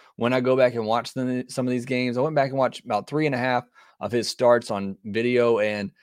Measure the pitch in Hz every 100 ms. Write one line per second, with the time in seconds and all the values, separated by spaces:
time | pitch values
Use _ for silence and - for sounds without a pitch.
0 | - - 117 131 127 131 127 117 107 117
1 | 113 - 127 127 127 - 127 123 123 127
2 | 123 120 143 151 135 135 127 - - 107
3 | 98 147 156 127 127 123 123 _ - -
4 | 101 117 107 - 123 120 117 104 98 95
5 | 110 104 120 123 120 113 107 104 101 -